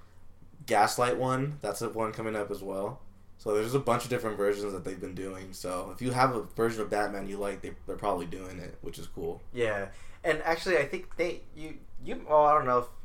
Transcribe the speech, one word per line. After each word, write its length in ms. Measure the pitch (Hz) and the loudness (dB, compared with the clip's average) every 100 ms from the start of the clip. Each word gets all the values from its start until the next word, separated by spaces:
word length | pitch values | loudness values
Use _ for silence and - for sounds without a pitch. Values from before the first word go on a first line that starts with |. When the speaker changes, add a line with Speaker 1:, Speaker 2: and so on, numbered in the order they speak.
| - - - - - - - | -20 -18 -18 -18 -20 -16 2
Speaker 1:
Gaslight 520 | 107 113 - 123 123 | 6 6 6 2 4
one. 400 | 127 131 143 151 | 2 2 0 -2
That's 180 | 104 101 | -4 -2
the 100 | 110 | -4
one 240 | 110 110 | -2 -2
coming 220 | 110 110 107 | -2 -4 -2
up 140 | 101 | -4
as 120 | 101 | -4
well. 380 | 98 95 104 135 - - - - | -4 -4 -4 -6 -12 -18 -20 -8
So 180 | 110 104 | 0 2
there's 180 | 110 | 4
a 60 | 135 | 2
bunch 240 | 131 117 | 4 2
of 80 | - | 2
different 260 | 120 110 101 | -2 0 2
versions 340 | 101 101 104 | 2 2 -2
that 100 | 95 | -4
they've 160 | 87 95 | -6 -8
been 140 | 95 90 | -8 -8
doing. 360 | 95 95 95 | -8 -8 -10
So 360 | 95 92 90 92 98 | -8 -6 -4 -6 -4
if 40 | |
you 120 | 123 | -2
have 240 | 123 127 120 | 4 4 4
a 80 | |
version 360 | 95 - 113 113 | -2 0 2 2
of 80 | 101 | 0
Batman 360 | 104 101 101 98 | 0 0 -2 -6
you 100 | 101 | -4
like, 260 | 101 95 | -4 -4
they, 80 | 95 - - | -8 -10 -8
they're 80 | 87 | -4
probably 320 | 104 92 87 | 0 0 -2
doing 320 | 92 92 92 | -8 -10 -10
it, 180 | 80 - | -10 -10
which 180 | - - | -10 -8
is 80 | - | -8
cool. 340 | - 82 87 - | -6 -6 -6 -8
Speaker 2:
Yeah, 360 | 123 117 101 98 - - - | 0 0 0 -4 -8 -12 -4
and 200 | 170 156 | 0 2
actually, 340 | 160 165 190 165 | 2 0 4 2
I 80 | 143 | 2
think 300 | 185 - - | -2 -6 -2
they, 240 | 175 160 - 151 | -2 -2 -8 -10
you, 220 | 156 151 - - 127 | -10 -10 -8 -6 -4
you, 180 | 254 - | -6 4
well, 160 | 151 151 | 8 10
I 80 | |
don't 140 | 151 131 | 8 6
know 100 | 123 | 4
if 80 | 120 - | 2 -4